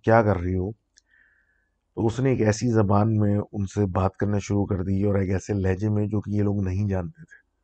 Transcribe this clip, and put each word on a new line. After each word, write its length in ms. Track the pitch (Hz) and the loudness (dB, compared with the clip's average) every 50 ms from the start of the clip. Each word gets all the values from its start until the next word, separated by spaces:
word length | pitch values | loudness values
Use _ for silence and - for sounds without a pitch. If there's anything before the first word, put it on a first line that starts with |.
| - | 2
क्या 180 | 110 113 117 107 | 4 4 6 6
कर 140 | 104 95 | 4 2
रही 160 | 90 87 92 92 | 0 -2 -2 -2
हो?" 200 | 92 90 104 113 - _ _ _ _ _ _ _ _ _ _ _ _ _ _ _ _ _ _ _ _ _ _ - | -2 -4 -4 -8 -12 _ _ _ _ _ _ _ _ _ _ _ _ _ _ _ _ _ _ _ _ _ _ -6
तो 60 | 92 104 | -4 -2
उसने 280 | 113 107 123 131 135 127 | -2 0 0 0 0 2
एक 60 | - | 2
ऐसी 260 | 110 107 104 - - | 2 2 0 0 0
ज़बान 400 | 123 110 113 107 95 101 101 107 113 | 0 2 2 2 4 4 2 2 2
में 280 | 110 107 104 104 104 | 2 2 2 2 2
उनसे 480 | 104 - - - 104 98 95 - 104 104 | 0 -2 -4 -6 -6 -6 -4 -2 0 0
बात 280 | 98 87 95 92 95 - | 0 0 0 0 0 0
करना 220 | - 101 101 104 101 | -2 -2 -2 -2 -2
शुरू 240 | 98 - 101 101 101 | -2 -2 -2 0 0
कर 180 | - 104 90 92 | 0 -2 -4 -2
दी 200 | 95 98 98 101 | -2 -2 0 0
और 160 | 104 98 98 | 0 0 0
एक 80 | 98 90 | 0 0
ऐसे 240 | 98 92 - - 104 | -2 -2 -2 -4 -2
लहजे 360 | 98 92 95 95 90 107 107 | -2 0 0 0 0 0 0
में 180 | 104 104 104 101 | 0 0 -2 -2
जो 120 | 107 104 | -2 -4
कि 100 | - 101 | -4 -2
ये 120 | 101 104 101 | -2 -2 0
लोग 200 | 104 101 101 98 | 0 0 -2 -2
नहीं 240 | 92 92 95 104 | -2 -2 -2 -2
जानते 360 | 101 95 92 87 80 - - 80 | -2 -2 -4 -4 -6 -10 -16 -20
थे, 180 | - - - _ _ _ _ | -20 -20 -20 _ _ _ _